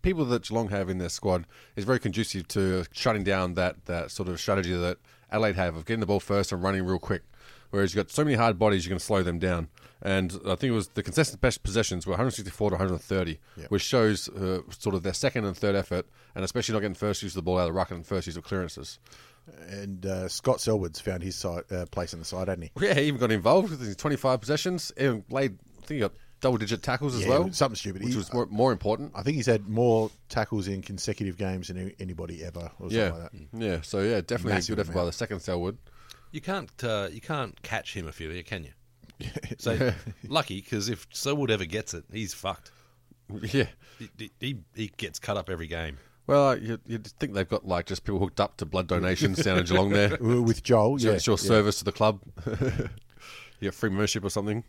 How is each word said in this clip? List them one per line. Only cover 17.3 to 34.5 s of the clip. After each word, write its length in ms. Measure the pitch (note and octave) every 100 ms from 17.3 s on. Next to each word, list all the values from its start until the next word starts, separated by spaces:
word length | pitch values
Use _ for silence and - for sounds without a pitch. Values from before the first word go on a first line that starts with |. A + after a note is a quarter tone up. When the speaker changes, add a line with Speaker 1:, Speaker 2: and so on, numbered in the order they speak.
Speaker 1:
of 20 | F2
the 60 |
ball 160 | E2+ F#2
out 40 |
of 40 | F2
the 40 |
ruck 160 | F2 F#2
and 160 | F2 E2
first 200 | F#2+ F2+
use 100 | E2
of 60 |
clearances. 540 | - G2 F2 - - - _ - - _ - D2 E2
Speaker 2:
And, 380 | G2 G2+ F#2+ F#2+
uh, 220 | F#2 F#2
Scott 320 | - - B2
Selwood's 400 | - A2 F2+ D#2
found 220 | - F#2
his 120 | F#2 F2+
side, 280 | F#2+ F2 -
uh, 140 | F#2 F2
place 260 | - F2
in 60 | E2+
the 40 |
side, 240 | E2 F#2 F#2
hasn't 160 | F2+
he? 220 | E2 - G3
Speaker 1:
Yeah, 80 |
he 80 | C#3+
even 160 | D3 C#3
got 120 | A#2+
involved 380 | A2 F#2+ E3 G3
with 100 | D3+
his 160 | A#2 F#2+
twenty-five 440 | D3+ C#3+ C3+ B2+
possessions. 520 | A2 D3+ F#3 F3+ - -
Even 280 | C3+ A2+ G2+
laid, 300 | C3 C#3 F#2 - -
I 20 | -
think 100 | D3+
he 20 |
got 140 | G2 - - -
double-digit 420 | C3+ A#2+ G#2+ A2+
tackles 340 | - B2+ C#3+ B2
as 60 |
Speaker 2:
Yeah, 60 | G#2
Speaker 1:
well, 220 | C3+ F#3
Speaker 2:
something 240 | D#3+ C#3 G#2+
stupid. 260 | G#2 F#2+
Speaker 1:
which 80 | A2
Speaker 2:
He, 40 | B2
Speaker 1:
was 160 | F#2+
more, 140 | A#2+ A#2
more 240 | G#2 B2+
important. 380 | G#2 - A2 D3
Speaker 2:
I 80 | F#2+
think 140 | G2 D3+
he's 100 | A#2
had 220 | A2+ G2+
more 420 | A2 A#2+ A2+ A2 - -
tackles 400 | - G#2+ G#2+ F#2+
in 120 | G2
consecutive 560 | F#2 G2 - G2+ G2+ F2
games 320 | G2 F#2 F2
than 80 | F2+
any-, 160 | F#2 -
anybody 460 | F#2 E2+ F2 E2+
ever, 260 | E2+ E2+ E2 -
or 100 | F#2+
something 80 | A2+
Speaker 1:
Yeah. 120 | G2+
Speaker 2:
like 200 | E2 E2+
that. 80 | - D2+
Speaker 1:
Yeah, 280 | A2+ A2+ E2+
so, 180 | D#2 G2+
yeah, 200 | G2+ A2+
definitely 320 | E2+ A#2 F2+